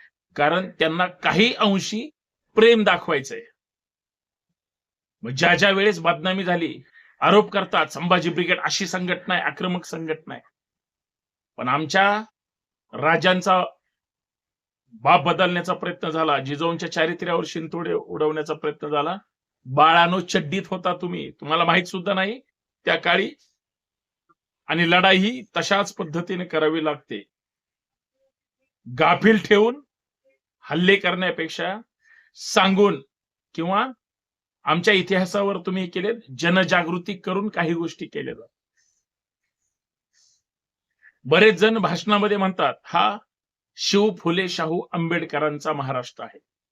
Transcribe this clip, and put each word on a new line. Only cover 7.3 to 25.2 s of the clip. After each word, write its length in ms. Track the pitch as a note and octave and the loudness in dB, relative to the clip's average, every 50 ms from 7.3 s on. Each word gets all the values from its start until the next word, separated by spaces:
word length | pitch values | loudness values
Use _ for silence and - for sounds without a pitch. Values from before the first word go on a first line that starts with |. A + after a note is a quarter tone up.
| F#3+ G#3 G#3 G#3 | 6 6 4 4
करतात, 360 | - G3+ F#3 F3+ - F3+ D#3 | 0 -4 -4 -2 0 0 0
"संभाजी 440 | - - C#3 D#3+ F3 F#3 F3 - E3+ | 0 -4 -6 0 2 2 2 2 0
ब्रिगेड 300 | E3+ E3 F3+ E3+ F3+ F3+ | -2 -2 0 0 -2 -2
अशी 280 | - D#3+ - - G3+ E3+ | -2 -4 -4 -4 -6 -4
संघटना 460 | F#3 F3+ F3+ F3+ F3+ F3+ - - F#3 | -6 -6 -4 -4 -4 -6 -4 -4 -4
आहे, 100 | E3+ - | -2 -2
आक्रमक 420 | D3+ D3+ - F#3+ F#3 F3+ F3+ E3+ | -4 -6 -4 -4 -4 -4 -4 -6
संघटना 480 | - - E3 E3 D#3 D#3 D#3+ - - C3 | -10 -12 -10 -6 -6 -8 -8 -8 -16 -18
आहे." 100 | A#2+ _ _ _ _ _ _ _ _ _ _ _ _ _ _ _ _ _ _ _ _ _ _ _ - | -18 _ _ _ _ _ _ _ _ _ _ _ _ _ _ _ _ _ _ _ _ _ _ _ -10
पण 100 | A#2 B2+ | -4 -2
आमच्या 560 | C3 D3 D#3 C#3 F3 F#3+ G3 G3+ G#3 G#3+ A3 - _ _ _ _ _ _ _ _ _ _ _ _ - | -2 -2 -2 0 2 2 4 4 2 0 -4 -10 _ _ _ _ _ _ _ _ _ _ _ _ -10
राजांचा 680 | A#2 C3+ D#3 E3 D#3+ D3 F#3 F#3 F#3 F3 G3 F#3 F3+ F3+ - - _ _ _ _ _ _ _ _ _ _ _ _ _ _ _ _ _ _ _ _ _ _ _ A#2 A2 | -2 0 2 2 4 4 2 2 2 2 2 2 2 2 -2 -6 _ _ _ _ _ _ _ _ _ _ _ _ _ _ _ _ _ _ _ _ _ _ _ _ -2
बाप 200 | A#2+ C#3+ E3+ F3+ | 4 4 4 6
बदलण्याचा 520 | C#3 F3 D#3+ - F#3 F3+ F3 F3 E3+ F3+ F#3 | 6 2 2 2 2 2 2 -2 -2 -4 -4
प्रयत्न 360 | F3+ - F3+ F3+ - - E3+ | -4 -4 -8 -8 -6 -6 -4
झाला, 300 | D#3 D#3+ D#3+ D#3 C#3+ C3+ | -2 0 0 2 2 0
जिजाऊंच्या 520 | C3 C3+ D3 C#3+ E3 E3+ E3+ E3+ F3+ D#3+ | 0 -4 -6 -2 -2 -2 -2 -4 -6 -6
चारित्र्यावर 520 | - F3+ D#3+ E3 E3+ E3 F3+ E3+ E3+ F3 E3+ D#3+ | -2 -2 -2 -2 -2 -4 -4 -2 -2 -2 -2 -4
शिंतोडे 460 | - E3+ D#3+ D3+ E3+ E3+ E3+ E3+ E3+ | -6 -10 -10 -8 -8 -8 -6 -4 -4
उडवण्याचा 600 | - - E3 F3 D#3 D#3 D3+ D#3 D#3 D3 D#3 D3+ | -4 -4 -6 -6 -2 -2 -2 -2 -2 -6 -6 -8
प्रयत्न 340 | D3+ - D3+ D3 - - D3+ | -6 -6 -8 -8 -6 -8 -4
झाला. 300 | D3+ D3 D3 D#3+ F#3 G3+ _ _ _ _ _ _ _ _ _ | -4 -2 -2 -4 -6 -8 _ _ _ _ _ _ _ _ _
बाळानो, 540 | C3 C3 C#3+ D3 D#3+ E3 E3+ E3+ E3+ F3+ F#3+ | -6 2 4 6 6 6 6 4 4 2 -2
चड्डीत 420 | F3 - - F#3+ D#3+ C#3+ E3+ F#3+ F3+ - | -4 -2 -2 -2 -2 -2 -6 -6 -6 -6
होता 280 | F#3+ F3+ F3+ F#3 F3+ | -8 -6 -4 -4 -4
तुम्ही, 360 | F3 - F3 F3 E3 D3 C3 | -4 -6 -8 -8 -8 -10 -12
तुम्हाला 340 | - _ - C#3+ D#3 E3 E3+ | -14 _ -6 -2 0 0 2
माहित 180 | E3+ E3 F#3 F3+ | 2 2 2 0
सुद्धा 300 | - - F#3 E3+ G3 G3 | -2 -8 -8 -4 -4 -2
नाही 260 | F#3+ F#3+ G3+ A#3 C4+ _ _ _ _ _ _ _ _ - | -2 -2 -4 -6 -10 _ _ _ _ _ _ _ _ -2
त्या 100 | F3+ E3+ | -2 -2
काळी. 360 | E3 - F3 F3 F#3 G3+ - - _ _ _ _ _ _ _ _ _ _ _ _ _ _ _ _ _ _ _ _ _ _ _ _ _ _ - | -2 0 0 0 0 0 -4 -8 _ _ _ _ _ _ _ _ _ _ _ _ _ _ _ _ _ _ _ _ _ _ _ _ _ _ -6
आणि 240 | D#3+ E3 F3 E3 | -2 0 2 2
लढाई 260 | F3 F3+ F#3 F#3+ F#3+ | 2 4 6 6 4
ही 260 | F#3+ | 4